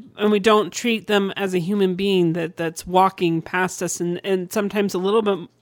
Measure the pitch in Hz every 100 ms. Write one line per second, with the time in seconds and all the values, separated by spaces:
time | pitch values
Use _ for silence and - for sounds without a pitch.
0 | 247 - 214 208 190 170 175 - 240 226
1 | 175 202 196 - 196 185 165 208 185 180
2 | 196 190 170 170 165 - 165 165 - 180
3 | 190 - 175 165 160 185 185 - 175 -
4 | 175 175 202 190 175 220 202 208 202 190
5 | 185 220 208 190 175 _